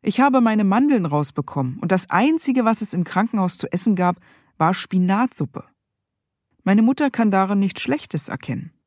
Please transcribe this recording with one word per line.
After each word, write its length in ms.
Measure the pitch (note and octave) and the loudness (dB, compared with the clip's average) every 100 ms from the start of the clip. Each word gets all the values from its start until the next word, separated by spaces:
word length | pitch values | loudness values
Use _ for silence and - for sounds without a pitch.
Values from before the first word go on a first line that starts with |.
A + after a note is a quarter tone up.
Ich 200 | - G#3 | -2 2
habe 200 | C#4 C4 | 4 4
meine 240 | A#3 G#3+ | 4 2
Mandeln 420 | G3+ G3 C#4+ C4 E3 | 2 2 4 2 2
rausbekommen 720 | D3 C#3+ - - - C3 C3 | 0 -2 -4 -6 -4 -4 -4
und 140 | E3+ | -2
das 180 | F#3 - | -2 0
Einzige, 540 | F3 B3 D#4+ - B3+ | 0 2 0 0 0
was 160 | A3+ A3+ | 2 0
es 120 | G#3+ | -2
im 120 | F3 | -4
Krankenhaus 540 | F3 - A3+ G#3+ F3+ - | -2 0 -2 0 -2 -2
zu 140 | - | -4
essen 220 | F3 - | -2 0
gab, 220 | F#3+ F3+ F3 _ _ _ _ | 2 0 -2 _ _ _ _
war 160 | D#3+ | 0
Spinatsuppe. 920 | F#3 - F#3+ F3+ G3 B3+ - C#3+ - - _ _ _ _ _ _ _ _ _ | 0 -2 0 2 2 0 -2 -6 -8 -18 _ _ _ _ _ _ _ _ _
Meine 180 | - G3+ | 0 4
Mutter 280 | A3+ C4 D4 | 4 2 -2
kann 200 | - A3 | 0 0
darin 300 | F#3+ F#3+ G3+ | 2 0 0
nichts 200 | G3 - | 0 -2
Schlechtes 480 | - D4 - D#3 - | -4 -4 -4 -8 -8
erkennen. 440 | - - C3 - _ | -12 -8 -10 -10 _